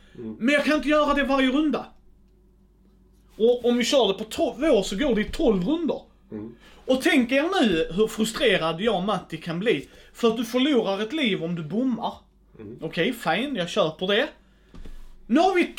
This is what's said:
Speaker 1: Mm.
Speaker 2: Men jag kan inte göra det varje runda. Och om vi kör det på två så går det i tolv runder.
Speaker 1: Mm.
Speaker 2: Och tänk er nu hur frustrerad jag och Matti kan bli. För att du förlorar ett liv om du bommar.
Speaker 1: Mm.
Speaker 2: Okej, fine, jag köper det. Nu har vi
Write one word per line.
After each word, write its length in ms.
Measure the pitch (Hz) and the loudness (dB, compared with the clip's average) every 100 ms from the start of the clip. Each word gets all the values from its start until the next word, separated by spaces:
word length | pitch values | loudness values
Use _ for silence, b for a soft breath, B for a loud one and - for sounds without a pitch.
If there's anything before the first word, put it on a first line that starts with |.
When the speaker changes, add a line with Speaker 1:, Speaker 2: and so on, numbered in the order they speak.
| b - | b -14
Speaker 1:
Mm. 180 | 113 107 | -12 -4
Speaker 2:
Men 140 | 233 | 0
jag 120 | 294 - | 2 2
kan 100 | 302 | 0
inte 140 | 277 | 2
göra 240 | 302 294 | 2 2
det 100 | 285 | 2
varje 260 | 262 269 262 | 2 2 2
runda. 340 | 269 311 240 - - - - _ _ _ _ _ _ _ _ _ _ _ - | 2 0 -2 -6 -16 -20 -20 _ _ _ _ _ _ _ _ _ _ _ 0
Och 280 | 226 240 233 | 2 4 2
om 120 | 240 | 2
vi 60 | |
kör 240 | 233 285 202 | 4 4 4
det 60 | |
på 100 | 190 | 0
två 600 | 220 - 311 208 311 226 | -6 -2 -2 0 2 2
så 120 | 190 196 | 2 -2
går 180 | 277 214 | 0 0
det 60 | |
i 20 | 208 | -2
tolv 340 | - 311 196 180 | 0 2 2 0
runder. 340 | 330 311 - - _ _ | -2 -2 -6 -10 _ _
Speaker 1:
Mm. 240 | 107 107 B B B - | -14 -14 B B B -2
Speaker 2:
Och 160 | 254 | 0
tänk 300 | 339 311 226 | 2 2 2
er 300 | 269 320 381 | 2 0 2
nu 260 | 233 165 165 | 2 2 0
hur 140 | 165 220 | 0 0
frustrerad 760 | - 220 - 269 180 160 165 | 0 -4 0 2 2 0 -2
jag 140 | 226 190 | -2 0
och 80 | |
Matti 340 | 190 185 - 160 | 0 -4 -6 -10
kan 220 | 175 165 | -8 -2
bli. 300 | 226 151 B B B | 0 0 B B B
För 140 | - 233 | -2 0
att 100 | 226 | 0
du 80 | 226 | -2
förlorar 540 | 247 277 254 185 196 | 0 2 2 0 -2
ett 140 | 214 | -4
liv 300 | 320 247 170 | -2 -2 -2
om 120 | 165 170 | -4 -6
du 80 | |
bommar. 500 | 151 202 262 220 185 - - _ _ - | -4 -2 -2 -2 -6 -10 -16 _ _ -20
Speaker 1:
Mm. 180 | 104 127 | -18 -12
Speaker 2:
Okej, 320 | 156 175 190 | -8 -2 -2
fine, 420 | - 175 175 285 233 | -2 -2 -2 -2 -4
jag 140 | 170 | -2
köper 380 | 220 165 - 190 | 0 0 -2 0
det. 200 | 208 302 - b b b b b b b b - | 0 0 -6 b b b b b b b b 0
Nu 120 | 254 | 2
har 160 | 381 359 | 4 2
vi 180 | - | 0